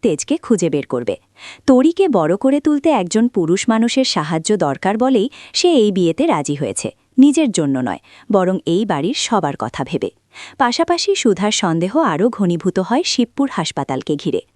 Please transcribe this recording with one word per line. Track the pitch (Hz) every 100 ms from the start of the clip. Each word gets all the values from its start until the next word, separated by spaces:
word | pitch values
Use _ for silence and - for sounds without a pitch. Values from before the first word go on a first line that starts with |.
তেজকে | 226 151 - 311
খুঁজে | - 208 165
বের | 147 127
করবে। | 123 117 92 _ _ - - -
তরিকে | 254 285 339 381
বড় | 214 156 190
করে | 262 285
তুলতে | 302 294 330
একজন | 269 180 220 233
পুরুষ | 208 160 185 -
মানুষের | 226 226 269 262
সাহায্য | - 151 165 160 208
দরকার | 156 135 185 214
বলেই | 254 254 226 - -
সে | - 359
এই | 311 208
বিয়েতে | 190 175 165 320
রাজি | 180 143 143
হয়েছে, | 127 98 - - _ -
নিজের | 277 285 294
জন্য | 185 147 135
নয়, | 123 90 - - -
বরং | 220 180 190 -
এই | 170
বাড়ির | 214 156 160 285 -
সবার | 214 156 135
কথা | 113 -
ভেবে। | 135 143 95 - _ - - -
পাশাপাশি | 247 240 226 349 - 196
সুধার | 233 180 208 214
সন্দেহ | 185 165 180 277 294
আরও | 156 214
ঘনীভূত | 226 190 170 185 190
হয় | 185 247 359
শিবপুর | - 233 - 277
হাসপাতালকে | - 160 - 139 131 - 147
ঘিরে। | 165 - -